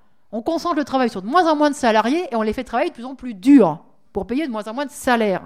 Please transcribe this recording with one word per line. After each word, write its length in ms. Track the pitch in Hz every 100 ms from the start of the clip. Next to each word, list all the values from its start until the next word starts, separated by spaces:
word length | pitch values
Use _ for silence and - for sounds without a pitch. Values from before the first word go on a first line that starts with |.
| _ _ _
On 120 | 214
concentre 320 | 233 330 339 311
le 80 |
travail 260 | 269 262 240
sur 140 | 196
de 40 | 190
moins 240 | 330 330
en 40 | 294
moins 160 | 294
de 40 | 277
salariés 520 | 240 214 220 320 359
et 40 | 226
on 80 |
les 100 | 214
fait 100 | 220
travailler 280 | 254 233 330
de 40 | 262
plus 100 | 247
en 100 | 277
plus 180 | 254
dur 460 | 196 214 285 180 151 - _ _
pour 140 | 202 190
payer 180 | 254 320
de 60 |
moins 160 | 220 208
en 80 | 233
moins 100 | 294
de 60 |
salaire. 500 | - - 240 214 180